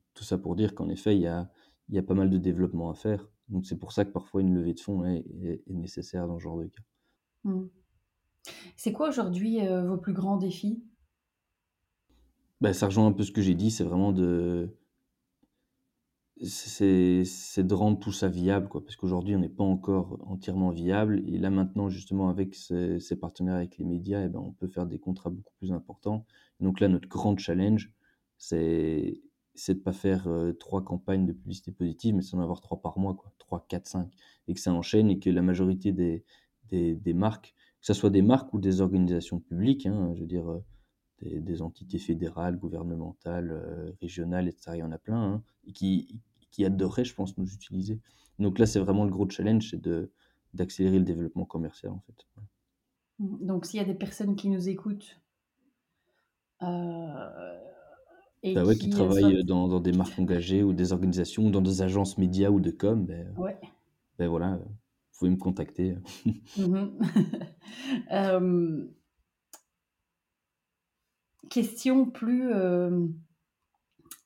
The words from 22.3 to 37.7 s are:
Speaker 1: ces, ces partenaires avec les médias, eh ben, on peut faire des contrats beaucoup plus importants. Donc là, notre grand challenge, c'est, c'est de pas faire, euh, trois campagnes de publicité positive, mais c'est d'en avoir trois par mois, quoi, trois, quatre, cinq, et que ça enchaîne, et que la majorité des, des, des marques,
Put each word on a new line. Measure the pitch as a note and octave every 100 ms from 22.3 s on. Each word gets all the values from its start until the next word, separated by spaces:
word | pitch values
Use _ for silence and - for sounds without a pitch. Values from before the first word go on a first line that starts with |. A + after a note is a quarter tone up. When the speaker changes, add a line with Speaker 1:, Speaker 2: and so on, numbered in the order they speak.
| F2+ F#2+
Speaker 1:
ces, | - - F2 F2+ F2
ces | - F#2
partenaires | F#2+ - F#2
avec | F2+ F2 -
les |
médias, | F2 F2 F#2+ G2+
eh | F2+
ben, | F2+
on | F#2
peut | - F#2
faire | - F2+
des | F#2
contrats | - F#2 F2
beaucoup | F2+ - _
plus | F#2
importants. | F2 - G2+ G#2 A2 - _ _ -
Donc | F#2 F#2+
là, | G2+
notre | F#2 -
grand | F#2+ G#2+ G2
challenge, | - F2 G2+ G#2+ - _ _ _ _ _
c'est, | - E2 E2 E2 D#2+ D#2 - - - _ _
c'est | - -
de | F#2+
pas | F#2+
faire, | F#2 G2 F#2 F#2
euh, | E2 E2+
trois | E2 - F#2+
campagnes | F#2+ F#2 - F#2+
de | F#2
publicité | E2+ G2+ F#2 -
positive, | - F2 E2 A#2
mais | G2+
c'est | F#2 F2+
d'en |
avoir | E2+ F2
trois | - F2
par | E2 F#2
mois, | G2
quoi, | F#2 - -
trois, | _ F2 -
quatre, | F#2 -
cinq, | F#2 E2+ - _ _ -
et |
que | G2
ça | F#2
enchaîne, | F2 - G#2+ G#2+
et | F#2+
que | G2
la | E2+
majorité | F2+ F2+ F#2 F#2+ G2+
des, | F#2 F2 E2 - _ _ _ -
des, | F#2 E2+
des | E2 F#2+
marques, | E2+ G#2+ A2+ - _ _